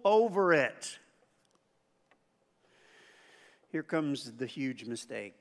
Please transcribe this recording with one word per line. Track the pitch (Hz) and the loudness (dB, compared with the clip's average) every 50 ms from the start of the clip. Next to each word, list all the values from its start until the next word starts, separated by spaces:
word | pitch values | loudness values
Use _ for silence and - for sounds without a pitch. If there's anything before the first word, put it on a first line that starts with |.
| - | 2
over | 196 214 220 233 226 175 202 190 175 165 | 4 6 6 4 4 2 2 4 6 6
it." | 147 131 113 - - - - - - _ _ _ _ _ _ _ _ _ _ _ _ _ _ _ _ _ _ _ _ _ _ _ _ _ _ _ _ _ _ _ _ _ _ _ _ _ _ _ - - - - _ _ _ - _ - - _ _ _ _ | 6 4 2 -2 -6 -12 -14 -14 -16 _ _ _ _ _ _ _ _ _ _ _ _ _ _ _ _ _ _ _ _ _ _ _ _ _ _ _ _ _ _ _ _ _ _ _ _ _ _ _ -20 -20 -20 -20 _ _ _ -20 _ -20 -20 _ _ _ _
Here | - 160 151 | -8 -8 -4
comes | - 170 160 156 143 139 127 - 120 113 | -2 -2 -2 0 0 -2 -4 -6 -12 -10
the | 120 131 | -8 -8
huge | 113 - 147 135 131 123 - 107 | -8 -6 -6 -6 -6 -6 -6 -8
mistake. | 120 117 110 - - 127 107 104 101 - _ | -8 -8 -8 -10 -10 -10 -10 -10 -12 -14 _